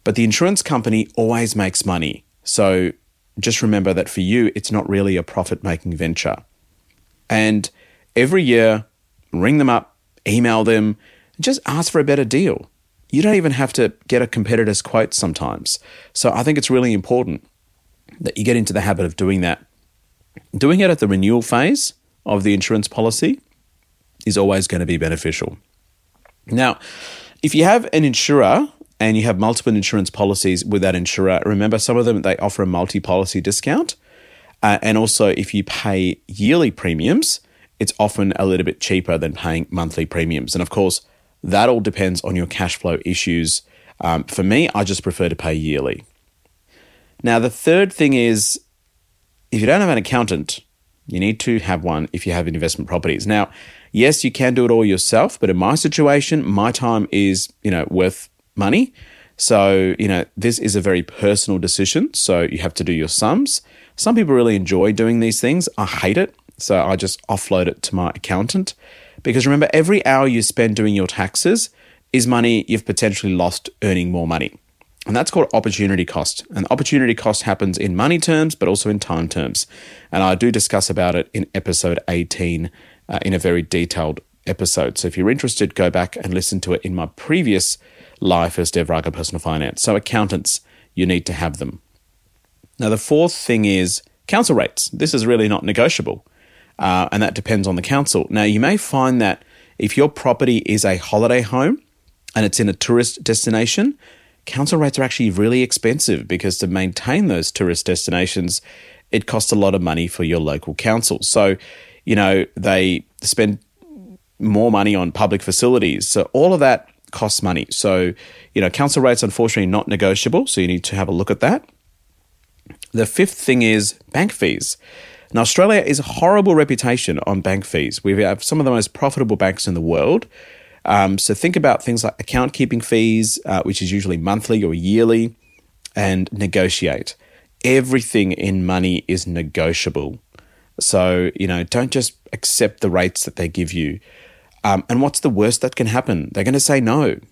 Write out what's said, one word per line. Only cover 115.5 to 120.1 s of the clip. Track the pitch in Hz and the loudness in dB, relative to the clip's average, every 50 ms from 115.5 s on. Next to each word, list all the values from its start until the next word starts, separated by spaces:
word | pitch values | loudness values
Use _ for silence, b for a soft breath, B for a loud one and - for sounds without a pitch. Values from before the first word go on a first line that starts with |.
| 95 - - 123 127 123 104 87 65 50 - | -2 0 2 4 4 4 2 0 -2 -2 -4
So | - - 107 - - - | -2 -2 -2 -2 0 2
all | 127 151 180 190 | 2 4 4 4
of | 165 | 4
that | 143 131 120 - - _ _ _ _ - | 4 4 2 2 -2 _ _ _ _ -16
costs | - - 117 107 - - - | -8 -4 -4 -2 -2 -2 -2
money. | 95 90 78 55 - | -2 -2 -4 -4 -6
So, | - - - 104 95 92 90 87 87 B B B B B B B B | -6 -2 0 0 2 2 0 0 -4 B B B B B B B B
you | - | 0
know, | 98 90 | 0 0
council | - - 143 143 - 151 131 | 0 0 0 0 2 4 4
rates, | 127 120 117 - | 4 4 2 0
unfortunately, | 110 - - 117 113 - 113 98 | -2 0 0 0 0 2 0 0
not | 90 95 107 - - | 0 0 0 -2 -2
negotiable. | 104 95 104 95 | -2 0 2 2